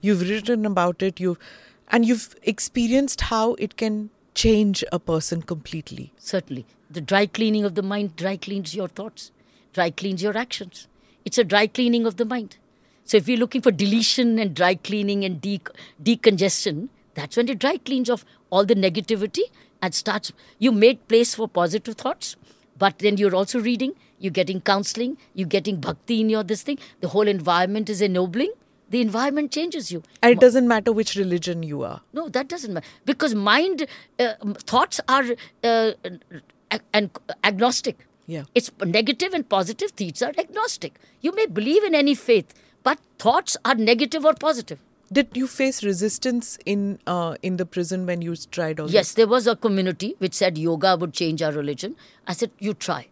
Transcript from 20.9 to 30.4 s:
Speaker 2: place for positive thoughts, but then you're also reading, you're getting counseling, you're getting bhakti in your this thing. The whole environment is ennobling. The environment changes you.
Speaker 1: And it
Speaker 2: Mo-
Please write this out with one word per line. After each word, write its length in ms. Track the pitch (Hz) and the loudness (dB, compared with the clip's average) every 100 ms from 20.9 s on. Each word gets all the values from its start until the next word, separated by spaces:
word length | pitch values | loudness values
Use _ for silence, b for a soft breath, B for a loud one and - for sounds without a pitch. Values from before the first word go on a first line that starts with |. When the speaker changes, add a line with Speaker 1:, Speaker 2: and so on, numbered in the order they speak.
| 262 _ | 4 _
Speaker 2:
place 280 | 226 233 - | 4 4 0
for 120 | 220 | -2
positive 480 | - 175 202 226 220 | 0 0 0 -6 -6
thoughts, 400 | 262 339 - - b b b - | -6 -6 -10 -12 b b b 0
but 220 | 196 - | 0 2
then 180 | 202 208 | 0 2
you're 180 | 202 185 | 2 2
also 240 | 196 247 | 0 -2
reading, 340 | 220 240 262 - b b | 0 0 -2 -6 b b
you're 120 | 190 | -6
getting 300 | 165 185 185 | -2 -2 -2
counseling, 560 | - 196 202 - 247 294 b | 0 0 0 -4 -4 -6 b
you're 140 | - 180 | -8 0
getting 300 | 196 202 190 | 0 0 -4
bhakti 420 | 135 160 - 233 | -4 -8 -2 0
in 80 | 220 | 2
your 140 | 214 | 0
this 200 | 190 214 | -2 -6
thing. 140 | - 277 B B | -4 -8 B B
The 80 | 175 | -4
whole 180 | 190 208 | 0 2
environment 640 | 196 165 175 185 208 208 | 2 2 2 2 -2 -4
is 120 | 202 | -2
ennobling. 500 | 202 180 185 185 330 466 _ _ _ | 0 2 0 0 -4 -4 _ _ _
The 120 | 233 | -2
environment 500 | 226 208 277 285 294 | 0 0 -2 -2 -4
changes 400 | - 339 320 214 | -4 -6 -6 -8
you. 120 | 175 - - | -10 -12 2
Speaker 1:
And 100 | 233 | 6
it 40 | |
Speaker 2:
Mo- 60 | 247 | 8